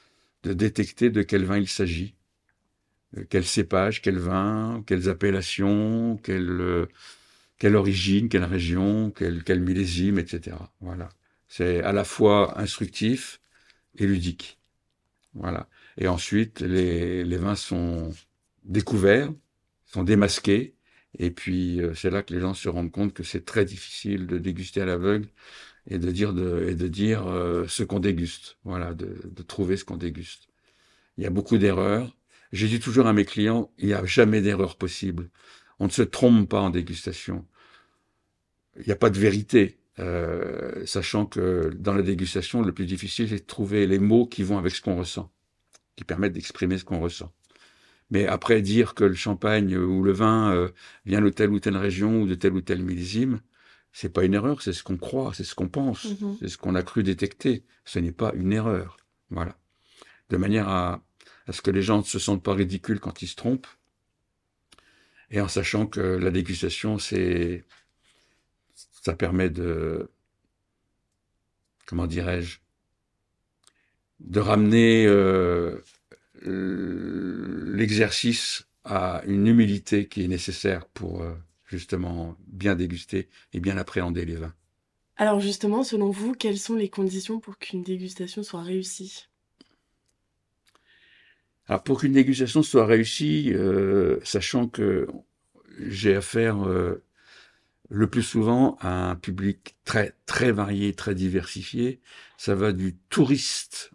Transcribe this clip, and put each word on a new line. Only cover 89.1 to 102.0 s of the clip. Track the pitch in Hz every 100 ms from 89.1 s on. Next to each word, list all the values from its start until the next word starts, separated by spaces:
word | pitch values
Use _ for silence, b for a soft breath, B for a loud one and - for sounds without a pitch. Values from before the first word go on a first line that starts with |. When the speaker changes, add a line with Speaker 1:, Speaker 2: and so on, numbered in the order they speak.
| - - _ _ _ _ _ _ _ _ _ _ _ _ _ _ b b b b b b b b _ -
Speaker 1:
Alors | 107
pour | - 135
qu'une | 147
dégustation | 135 131 131 123 156
soit | 147 131 110
réussie, | 113 113 - 151 151 143
euh, | 92 95 95 98 98 90 -
sachant | - 101 87 123 120
que | - 104 95 - - - _ _ _ _ -
j'ai | - 98 104 98
affaire, | 98 113 113 101 95
euh, | 92 87 92 _ b b b b b b b -
le | 101 110
plus | 127
souvent | 104 113 110 123 131 -
à | 92 90 90
un | 87
public | - 95 98 95 - _ -
très, | 113 101 - -
très | - 123
varié, | 104 101 101 101
très | 95 -
diversifié, | 92 92 92 82 107 95 123 123 127